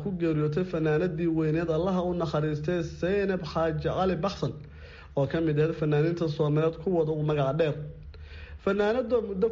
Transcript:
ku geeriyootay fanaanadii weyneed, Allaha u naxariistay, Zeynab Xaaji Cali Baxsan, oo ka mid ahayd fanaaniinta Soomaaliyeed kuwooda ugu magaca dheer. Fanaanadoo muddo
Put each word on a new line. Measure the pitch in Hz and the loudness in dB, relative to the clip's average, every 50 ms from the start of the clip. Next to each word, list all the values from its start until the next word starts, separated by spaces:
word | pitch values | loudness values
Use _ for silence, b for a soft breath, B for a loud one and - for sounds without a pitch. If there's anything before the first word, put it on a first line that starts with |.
| - | -2
ku | 202 | -4
geeriyootay | 190 175 170 165 160 151 151 151 147 185 185 | -4 -2 0 0 2 2 0 0 0 0 -2
fanaanadii | 185 - 165 156 156 151 151 175 185 160 156 175 165 | -2 -2 0 2 2 2 2 2 0 0 0 0 0
weyneed, | 160 160 160 156 151 165 170 165 | 2 2 2 2 2 0 0 0
Allaha | 160 156 170 196 185 185 170 | 0 0 0 0 0 0 0
u | 180 175 | 0 0
naxariistay, | 175 165 147 - 151 151 156 151 147 147 - 180 175 160 | -2 -2 0 0 0 0 0 0 -2 -2 0 0 0 -2
Zeynab | 147 - - - 175 196 202 196 190 190 180 - 151 | -4 -6 -4 -2 0 0 2 2 0 0 -2 -4 -4
Xaaji | - 170 160 165 160 151 147 156 | -2 0 0 0 0 0 -2 -2
Cali | 117 143 185 190 180 | 0 0 2 2 2
Baxsan, | 156 160 202 196 - - 131 - - - B B B B B B B B B B | 0 0 -2 -2 -2 -4 -4 -4 -6 -12 B B B B B B B B B B
oo | - 139 135 | 0 0 2
ka | - 165 | 2 0
mid | 165 156 147 147 | 2 2 2 2
ahayd | 156 156 - | 2 2 0
fanaaniinta | - 160 151 147 147 151 170 170 - 170 156 | 0 0 2 4 4 4 2 2 0 0 0
Soomaaliyeed | 147 - 160 147 147 151 160 160 160 - - | 0 0 2 2 4 4 2 2 0 0 -2
kuwooda | 196 185 165 160 151 | 0 2 2 2 2
ugu | 160 156 151 | 0 0 0
magaca | 151 151 147 139 135 143 156 | 0 2 2 2 2 2 2
dheer. | 165 151 139 - - - - - - - - B B B B B B B B B - | 2 2 0 -2 -6 -10 -12 -14 -14 -16 -16 B B B B B B B B B -2
Fanaanadoo | 196 202 202 208 208 226 254 247 226 247 233 | 0 2 2 2 2 2 0 0 2 2 0
muddo | 208 202 196 185 196 226 | 0 0 -2 0 0 0